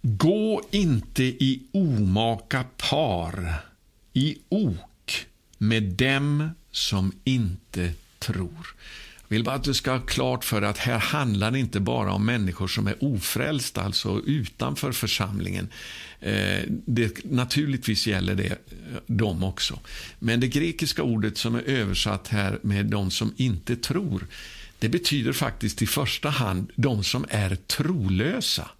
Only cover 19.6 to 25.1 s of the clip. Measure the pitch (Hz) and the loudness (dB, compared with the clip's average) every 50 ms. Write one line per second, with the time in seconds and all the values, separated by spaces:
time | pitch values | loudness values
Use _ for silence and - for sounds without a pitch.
19.6 | - - - - - - - - - - - - - 113 113 120 127 127 131 143 | -4 -4 -4 -8 -12 -14 -14 -12 -12 -14 -14 -6 -2 0 2 2 2 2 0 0
20.6 | 156 170 160 - 165 143 - - 151 131 117 110 107 110 104 - - 120 117 117 | 0 0 -2 -2 -2 -2 0 0 0 0 2 2 0 0 -2 -2 -2 0 0 0
21.6 | - 135 139 127 110 98 95 - - 110 101 95 - - 110 104 101 98 104 - | 0 0 0 0 0 0 0 0 0 0 0 -2 -2 -2 0 0 0 0 -2 -2
22.6 | - 104 101 101 101 104 104 104 98 92 - - 113 110 - - 127 127 107 82 | 0 0 2 2 2 2 0 0 0 0 0 0 -2 -2 0 0 0 0 0 -2
23.6 | - - 120 120 - - - 180 202 156 117 92 - - - - - - - - | -2 -4 -4 -2 -2 -2 -2 -2 0 -2 -2 -4 -4 -8 -14 -16 -16 -16 -16 -16
24.6 | - - - - 110 113 135 180 175 - | -18 -18 -6 -2 0 0 0 2 0 2